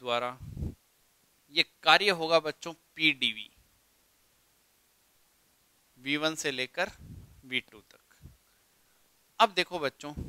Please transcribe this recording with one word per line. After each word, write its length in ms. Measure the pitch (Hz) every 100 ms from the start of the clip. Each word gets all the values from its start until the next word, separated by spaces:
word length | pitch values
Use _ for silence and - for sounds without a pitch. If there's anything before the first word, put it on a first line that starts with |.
द्वारा, 360 | 123 120 123 131 - - - - _ _ _ _ _ _ _
ये 100 | 147 - _
कार्य 280 | 160 165 202
होगा 280 | 175 160 165
बच्चों 320 | 156 - 170 160 _
पी 180 | - 156
डी 200 | 139 123
वी, 180 | 107 107 _ _ _ _ _ _ _ _ _ _ _ _ _ _ _ _ _ _ _ _ _ _ _ _ -
वी 180 | 131 147
वन 180 | 156 156
से 140 | 151
लेकर 400 | 131 127 - 185 - - - - -
वी 160 | 131 127
टू 180 | - 110
तक। 480 | 98 - _ _ 67 65 _ _ _ _ _ _ _ _ _ -
अब 120 | 220
देखो 260 | 185 175 175
बच्चों 320 | 139 - 147 147